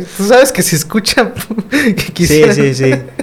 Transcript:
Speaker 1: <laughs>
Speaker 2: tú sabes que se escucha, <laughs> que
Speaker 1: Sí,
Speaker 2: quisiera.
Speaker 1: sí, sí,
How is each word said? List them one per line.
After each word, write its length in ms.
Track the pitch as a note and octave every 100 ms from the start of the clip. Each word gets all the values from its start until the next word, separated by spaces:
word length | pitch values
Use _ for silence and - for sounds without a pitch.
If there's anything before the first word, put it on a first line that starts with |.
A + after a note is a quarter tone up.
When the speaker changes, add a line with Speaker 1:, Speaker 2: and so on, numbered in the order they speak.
| F3+
Speaker 1:
<laughs> 100 | -
Speaker 2:
tú 80 |
sabes 280 | G3+ B3+ C4+
que 100 | -
se 140 | F3 D#3
escucha, 560 | - G#3+ - - A3+ - -
<laughs> 160 | A3 -
que 260 | C#4+ C4 F#3
Speaker 1:
Sí, 140 | -
Speaker 2:
quisiera. 420 | - D#3+ D3+ D3+
Speaker 1:
sí, 180 | D3 C#3
sí, 200 | B2+ C3 C3 - -